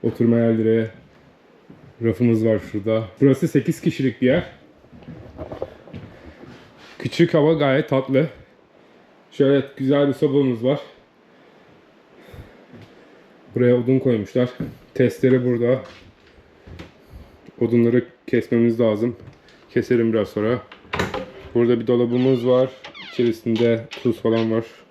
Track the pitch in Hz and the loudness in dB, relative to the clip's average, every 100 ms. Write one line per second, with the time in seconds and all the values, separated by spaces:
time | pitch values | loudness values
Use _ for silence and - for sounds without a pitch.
0 | 117 - 117 117 117 113 110 113 110 - | -4 0 2 4 2 2 2 0 -2 -8
1 | - - - _ _ _ _ - - _ | -20 -20 -20 _ _ _ _ -20 -20 _
2 | 113 107 120 113 113 107 - 107 101 110 | -2 0 2 2 2 0 -2 -8 -2 -2
3 | 110 - 139 135 165 151 - 160 180 - | -4 2 4 4 2 0 0 -2 -2 -2
4 | 135 - 127 151 - - _ _ _ - | -4 0 2 2 -2 -14 _ _ _ -20
5 | - - - - - - - - - - | -20 -20 -20 -18 -16 -12 -14 -14 -20 -20
6 | - - - - - - - - - - | -20 -20 -20 -20 -20 -20 -20 -20 -20 -10
7 | 123 - 170 165 147 160 143 135 156 135 | -10 -2 0 2 2 2 2 0 0 -2
8 | 131 131 156 - - _ _ _ _ _ | 0 0 0 -6 -20 _ _ _ _ _
9 | _ _ _ - 139 139 127 - 131 143 | _ _ _ 0 2 2 0 -6 0 2
10 | 143 131 151 135 135 117 123 147 - - | 2 0 0 2 0 0 -2 -2 -6 -20
11 | _ _ _ _ _ _ _ _ _ _ | _ _ _ _ _ _ _ _ _ _
12 | _ - - - - - - - - - | _ -20 -20 -20 -20 -20 -20 -20 -20 -20
13 | - - - - - - 123 123 120 131 | -20 -20 -20 -20 -8 2 4 4 4 0
14 | 131 117 98 127 123 - - - - - | 2 0 -2 -2 -2 -4 -12 -12 -18 0
15 | 123 - 131 127 123 120 120 127 - - | 0 2 2 2 2 -2 0 -2 -4 -20
16 | - _ _ _ _ _ - - - _ | -20 _ _ _ _ _ -20 -20 -20 _
17 | _ - - - - - 117 120 117 120 | _ -20 -20 -20 -20 -4 0 2 4 2
18 | - _ - 120 - 117 117 113 113 107 | -2 _ -4 -4 0 0 0 2 0 0
19 | 120 113 - - _ - - - 113 123 | -4 -6 -16 -20 _ -20 -6 -4 0 0
20 | 113 110 98 - 107 123 - - - - | 2 0 -2 -2 -2 -4 -6 -20 -14 -8
21 | - - - - - 120 120 120 113 120 | -6 -8 -12 -18 -6 0 2 0 0 0
22 | 120 123 131 131 120 127 131 - - - | 0 0 2 0 2 2 0 -4 -20 -20
23 | - - 120 110 - 110 117 113 113 - | -18 -2 -2 -2 -4 0 2 0 -4 -6
24 | 127 113 117 113 113 110 113 - - | -4 -2 0 0 0 -2 -4 -16 -20